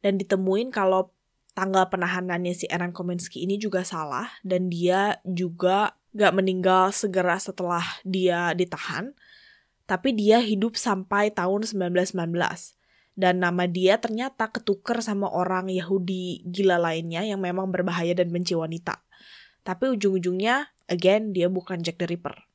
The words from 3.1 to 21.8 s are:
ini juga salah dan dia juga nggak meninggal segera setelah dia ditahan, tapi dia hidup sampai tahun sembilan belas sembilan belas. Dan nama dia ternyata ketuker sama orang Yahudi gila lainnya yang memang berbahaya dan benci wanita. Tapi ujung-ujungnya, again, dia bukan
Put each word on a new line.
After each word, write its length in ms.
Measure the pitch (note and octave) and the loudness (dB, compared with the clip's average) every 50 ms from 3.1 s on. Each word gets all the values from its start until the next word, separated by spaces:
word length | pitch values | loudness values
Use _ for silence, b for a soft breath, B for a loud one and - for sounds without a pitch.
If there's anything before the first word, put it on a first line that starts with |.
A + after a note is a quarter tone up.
| F3+ F3+ F3 - - - E3 | -2 -4 -4 -6 -6 -6 -4
ini 160 | F3+ G3 G#3 | -2 -2 -2
juga 240 | G#3+ G#3+ F#3 F#3 F3+ | -2 -2 -2 -2 -2
salah 480 | - - E3 D#3 D3 C3+ B2+ G#3+ A#3+ - - | -2 -4 -6 -6 -4 -4 -6 -6 -6 -12 -14
dan 320 | _ F#3+ F#3 F3+ F#3 F#3 E3+ | _ -2 0 0 0 0 -2
dia 480 | E3+ F3 F3+ F3+ F#3+ G3+ G#3 - - _ F3+ | 0 2 2 4 4 2 2 0 -4 _ -6
juga 720 | F#3 F3 F#3 F3 E3+ E3+ F3+ F3+ F#3 G3 G#3+ - - _ _ _ _ | -4 -2 -2 -4 -4 0 0 2 2 2 2 0 -4 _ _ _ _
nggak 160 | G#3+ G#3 F#3 F3+ | 4 4 4 4
meninggal 640 | G3 F#3+ F#3+ F#3 F#3 F3+ F#3 F#3 F#3 F#3 F#3+ G3+ | 4 0 0 0 0 2 4 4 6 4 4 2
segera 400 | - - G#3 F3+ F#3+ F3+ F3+ E3+ | 0 -2 0 0 0 2 2 0
setelah 480 | F#3+ - - F#3+ - F3+ F3 F3 E3+ E3+ F3 B B - F#3+ | 0 -2 -8 -6 -6 -4 -2 -2 -2 -2 -4 B B -8 -4
dia 480 | F#3 F#3+ F#3 F3+ F3 E3+ F3 E3+ D#3+ | -2 0 2 2 2 2 0 0 0
ditahan, 560 | F3 F#3 F3 - D3+ - - E3 C#3 G3 C4+ C#4+ b b b b b b b b b b b b b _ | 0 -2 -2 -2 -10 -8 -8 -6 -8 -8 -10 -14 b b b b b b b b b b b b b _
tapi 320 | - F#3+ F3+ - C4+ B3 | -4 -4 0 0 0 0
dia 240 | G#3 G3+ G#3 G#3+ A#3+ | 2 4 6 6 6
hidup 400 | B3 G#3 G#3+ G3 G3+ A#3 A3+ - | 6 2 0 0 0 -2 -2 -2
sampai 480 | - A#3+ G3+ F#3+ F#3 _ G#3+ G3+ G#3 G#3+ G#3 | -2 -2 -2 -2 -2 _ 0 2 2 2 0
tahun 320 | - F3 F3+ G3 G#3 A3 A3 | 0 0 0 0 0 -2 -4
sembilan 240 | A3 G3 F3+ F3 F3 | -4 -2 -2 0 2
belas 160 | F3+ F3+ F3+ - | 0 0 0 -2
sembilan 160 | F#3 E3+ E3 E3+ | -4 -4 -2 0
belas. 280 | F3 E3 - - - - - _ _ _ _ _ _ _ _ _ | 0 0 -2 -2 -6 -14 -16 _ _ _ _ _ _ _ _ _
Dan 320 | - F#3 F3+ F3+ F3+ F3+ | 0 2 2 2 4 0
nama 240 | F3 F3 F3+ F3+ F3+ | 0 0 0 0 0
dia 320 | E3+ F#3 F#3 F#3 G3+ A3+ | 0 2 4 4 4 4
ternyata 480 | - A#3 A3 A3 B3 C4+ - _ A3 A3 | 2 -4 -4 -4 -6 -6 -4 _ -6 -6
ketuker 560 | _ A#3 - - G3+ G3 _ - A#3 - A3 | _ -6 -2 -2 -2 -2 _ -4 -4 -2 -2
sama 240 | A3 G#3 G3 G3+ F#3+ | -2 -2 -2 -2 -2
orang 400 | - F3 F3+ F#3 F#3 F#3 F#3 F#3+ | 0 -2 0 0 0 -2 -2 -2
Yahudi 800 | F#3+ F#3 E3+ E3 G3 G3 F3+ F3 F#3+ F#3 F#3 F3+ E3 - - F3 | -4 -4 -2 0 0 0 0 -2 -4 -4 -4 -6 -8 -8 -10 -10
gila 320 | F3 F3+ G3 F#3+ F3+ F3 | -4 2 4 4 4 4
lainnya 400 | E3+ E3 D#3+ E3 E3 E3+ E3 E3 | 2 0 0 -2 -6 -4 -4 -4
yang 240 | G3+ A3 G3+ G3 F#3+ | -4 -2 -4 -2 -2
memang 240 | F3+ F3+ F#3 F#3+ F#3+ | -2 -2 -2 -2 -2
berbahaya 480 | F3 F3+ F3+ F#3+ F3 E3+ E3+ E3+ F3 | -2 -2 -2 0 0 0 0 0 2
dan 160 | F3 F3+ F3 E3+ | 2 2 0 0
benci 240 | F3 F3+ - F3+ | -2 -2 0 -2
wanita. 480 | E3 D#3+ D#3+ E3 E3+ F3 - - - _ _ B B B B B B B B B B B | -2 -2 -4 -6 -8 -6 -8 -8 -8 _ _ B B B B B B B B B B B
Tapi 320 | - F#3 F3 B3+ C4+ B3+ | -8 -4 -2 0 0 0
ujung-ujungnya, 760 | G#3 G3+ G3+ F#3+ F#3+ F3 F3+ F3+ F#3 G3+ A3+ B3 C4+ D4 - _ _ _ - | 2 0 0 0 2 0 -2 -2 0 0 2 0 0 -2 -6 _ _ _ -6
again, 480 | F3+ F3 E3+ F#3 G3 G#3+ A3 G#3+ G3 | -4 2 4 4 4 4 2 -2 -2
dia 160 | F#3 E3+ F3+ F#3+ | 0 0 2 0
bukan 320 | F#3 F3 - F#3+ F3 | -2 -4 -4 -6 -4